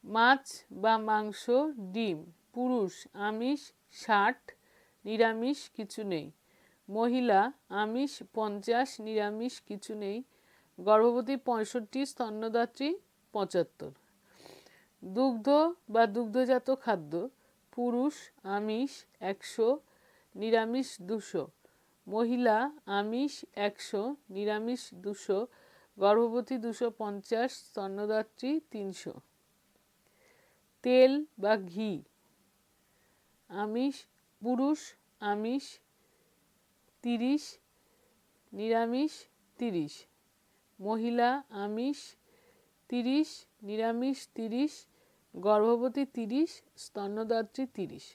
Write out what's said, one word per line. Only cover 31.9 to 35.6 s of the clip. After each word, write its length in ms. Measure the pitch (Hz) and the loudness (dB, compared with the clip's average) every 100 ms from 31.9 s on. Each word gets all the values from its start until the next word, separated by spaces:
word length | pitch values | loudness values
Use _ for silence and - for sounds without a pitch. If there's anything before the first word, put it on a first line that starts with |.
| 165 - _ _ _ _ _ _ _ _ _ _ _ _ _ _ 180 | -4 -10 _ _ _ _ _ _ _ _ _ _ _ _ _ _ -6
আমিষ, 320 | 214 226 269 269 - _ _ _ | -4 0 -2 -4 -18 _ _ _
পুরুষ 360 | 226 247 277 302 - - _ _ 208 | -4 0 0 -2 -6 -20 _ _ -4
আমিষ 340 | 208 220 269 | -2 -2 -2